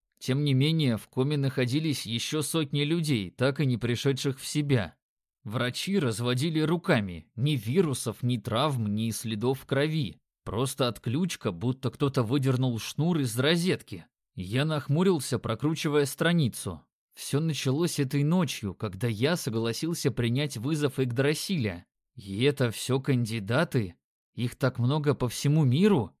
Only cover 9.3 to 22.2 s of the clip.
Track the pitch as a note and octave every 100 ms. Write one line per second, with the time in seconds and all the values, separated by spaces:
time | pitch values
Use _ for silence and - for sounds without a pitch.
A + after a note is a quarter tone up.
9.3 | G#2+ B2 C3+ - C3+ D3+ D#3 G2+ - _
10.3 | _ E2+ G2 C3+ - B2 G#2 A#2+ C3+ F3+
11.3 | - A2 E2+ A#2+ C3 B2 - C#3+ C3+ A2
12.3 | C#3+ C3 B2+ C3 A2+ - - D#3+ E3+ B2+
13.3 | A2+ C#3 E3+ F3+ C3+ - F2+ - _ _
14.3 | - F#2 B2 D#3 D3+ - D3 F#3+ E3+ -
15.3 | A#2 B2 A2+ D3+ D#3+ D#3 D3 C#3 - E3
16.3 | E3+ B2 - G2 E2 _ _ _ - -
17.3 | C3+ D#3+ C#3 C3+ C#3 F3 - C#3 C#3+ D3
18.3 | F3+ D3+ - G2+ - G#2+ F#2+ A#2+ G2+ C#3
19.3 | F3 C3 A2+ A#2 A#2 D#3+ E3+ C#3+ - A#2
20.3 | B2 D3 A#2 C3 D#3 C#3+ C3+ C3 A#2+ C#3+
21.3 | D#3 - F3 G#2 F2 - _ _ -